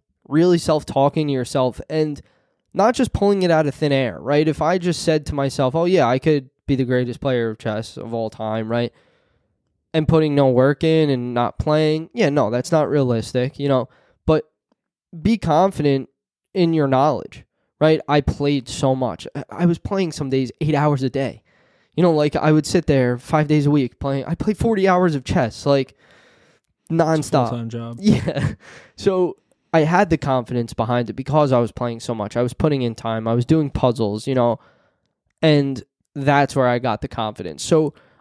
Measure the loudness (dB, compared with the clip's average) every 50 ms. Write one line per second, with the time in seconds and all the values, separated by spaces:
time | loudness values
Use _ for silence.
0 | _ _ _ _ _ -2 0 2 4 4 4 2 2 0 -2 -2 -2 -2 0 2
1 | 2 2 2 0 -2 -2 -2 -4 -4 -4 -2 -2 -2 -2 -4 -6 -12 -6 -2 -2
2 | -2 -2 -4 -10 -14 _ _ _ _ _ _ _ _ _ -2 0 0 2 2 2
3 | -2 -2 0 0 0 2 2 2 2 2 2 2 2 0 -2 -2 -2 0 0 0
4 | 0 -2 -4 -6 -4 0 2 2 2 2 0 -2 0 0 0 0 0 -2 -4 -2
5 | 0 0 0 0 -2 -4 -6 -4 -4 -4 -2 0 -2 0 0 0 0 2 4 4
6 | 4 4 2 0 2 2 0 0 -2 -6 _ _ -4 -2 0 0 0 0 0 0
7 | 0 -2 -6 -6 -4 -2 -2 0 -2 -2 -6 -6 -6 -6 -4 -6 -8 -10 -12 -14
8 | -12 -8 -6 -6 -6 -6 -8 -8 -6 -4 -4 -4 -4 -2 -2 -2 -2 -4 _ _
9 | _ _ _ _ _ _ _ _ _ _ _ _ _ _ _ _ _ _ -2 -2
10 | 0 2 2 2 4 2 2 2 4 4 4 4 4 2 2 2 0 2 4 4
11 | 4 2 0 -2 -2 -4 -2 -2 -2 -2 -4 -4 -2 0 0 2 2 2 0 -2
12 | -4 -8 -2 0 0 2 2 2 0 0 0 -2 -2 0 0 0 2 2 0 0
13 | 2 2 0 -2 -2 -4 -2 -2 -2 -2 -4 -6 -2 0 0 0 -2 -4 _ _
14 | _ _ _ _ 0 0 2 2 0 _ _ _ _ _ _ _ _ _ _ _
15 | _ _ -14 -4 0 0 0 0 0 0 2 4 2 2 0 0 0 0 0 0
16 | -2 -6 _ _ _ _ _ _ _ _ 0 0 2 2 4 2 2 2 2 2
17 | 2 2 0 -2 -6 -12 -16 -20 -20 _ _ _ _ _ _ 0 2 2 2 2
18 | 0 0 0 0 2 0 -2 -2 -2 -2 -2 -2 -4 -6 -8 -2 0 0 0 0
19 | -2 -6 -6 -8 -12 -14 -12 -14 -14 -12 -6 0 0 0 0 0 -4 -6 -4 -4
20 | -4 -4 -4 -6 -6 -2 -2 -2 -2 -2 -4 -6 -4 -2 0 2 2 2 0 0
21 | -2 -4 -2 -4 -4 -4 -6 -10 _ _ _ _ _ _ _ _ _ _ -2 0
22 | 2 2 4 4 2 0 0 0 2 4 4 2 2 2 0 -2 2 2 2 2
23 | 2 2 0 -4 -6 -2 0 0 2 2 2 2 2 2 2 2 0 -2 _ -6
24 | -6 -4 -4 -4 -4 -6 -6 -4 -2 -4 -2 0 0 0 2 2 4 4 4 4
25 | 4 2 0 -2 -4 -2 0 0 0 0 -4 -4 0 0 2 2 0 -4 -10 _
26 | _ _ -20 _ _ _ _ _ _ _ _ _ _ _ _ _ _ -4 0 0
27 | 2 2 2 0 -2 0 0 0 0 0 -4 -8 -8 -10 -10 -10 -12 -12 -10 -2
28 | 2 2 2 2 0 -4 -4 -2 -4 -4 -6 -8 -18 -20 -20 -20 -20 -20 _ -2
29 | -2 0 2 2 0 0 -2 _ _ _ _ _ _ 0 2 2 2 4 4 2
30 | 2 2 0 -2 0 0 -2 -2 -2 -4 -4 -4 -4 -4 -4 -6 -4 -2 0 -2
31 | -2 -4 -6 -10 -6 0 2 2 2 4 4 2 2 0 -2 -6 -6 -6 -6 -8
32 | -8 -8 -6 -6 -6 -6 -2 -2 -2 -2 -2 0 0 0 0 0 -2 -4 -6 -6
33 | -6 -6 -6 -4 -2 -2 0 0 2 2 2 2 0 -2 -2 0 0 0 0 0
34 | -2 -2 -2 -4 -4 -4 0 0 2 0 0 -2 _ _ _ _ _ _ _ _
35 | _ _ _ _ _ _ _ -2 2 2 2 2 2 0 -4 -8 -10 _ _ _
36 | _ _ -12 -6 -2 0 2 2 2 0 0 0 0 0 0 -2 -2 -4 -6 -4
37 | -6 -10 -8 -6 -8 -8 -8 -10 -12 -12 -10 -10 -2 0 2 2 2 0 -4 _
38 | _ _ _ _